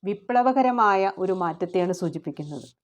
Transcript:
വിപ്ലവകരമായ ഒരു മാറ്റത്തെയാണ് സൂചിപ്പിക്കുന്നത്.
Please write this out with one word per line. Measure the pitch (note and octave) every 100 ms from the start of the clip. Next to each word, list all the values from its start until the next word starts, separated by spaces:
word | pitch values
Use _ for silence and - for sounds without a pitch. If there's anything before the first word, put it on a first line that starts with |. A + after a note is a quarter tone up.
വിപ്ലവകരമായ | F#3+ G3+ - B3 B3 C4 C4 A#3+ G#3+ G3 F#3+ -
ഒരു | F#3
മാറ്റത്തെയാണ് | F#3 E3+ D#3+ F3 F#3 F3+
സൂചിപ്പിക്കുന്നത്. | F3+ E3+ E3 E3 D3 D3 C#3+ - _